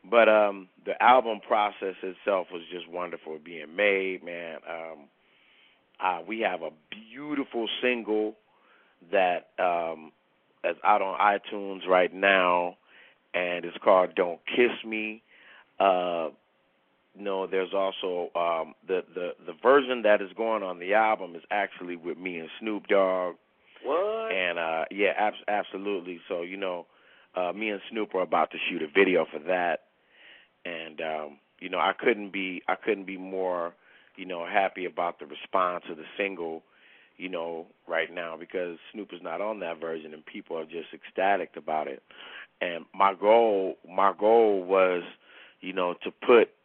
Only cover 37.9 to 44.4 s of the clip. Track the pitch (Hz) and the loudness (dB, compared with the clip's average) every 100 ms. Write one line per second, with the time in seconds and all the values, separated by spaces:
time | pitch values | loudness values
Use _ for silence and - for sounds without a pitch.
37.9 | 82 82 87 85 80 85 95 87 82 - | -2 -2 -6 -10 -10 -8 -6 -6 -10 -14
38.9 | 110 98 87 87 85 104 107 85 82 82 | -14 -12 -12 -10 -6 -6 -6 -8 -8 -8
39.9 | 80 78 78 78 104 - 82 80 82 78 | -8 -10 -18 -14 -16 -10 -10 -8 -12 -12
40.9 | 82 - - 95 98 82 80 76 78 71 | -18 -10 -2 0 0 -2 -10 -4 -4 -4
41.9 | 67 _ - - - - _ 87 85 82 | -10 _ -20 -18 -18 -20 _ -6 -6 -12
42.9 | 95 98 90 101 117 113 101 92 - - | 2 2 4 6 6 6 2 -2 -6 -6
43.9 | 90 98 90 107 117 | 2 2 4 6 6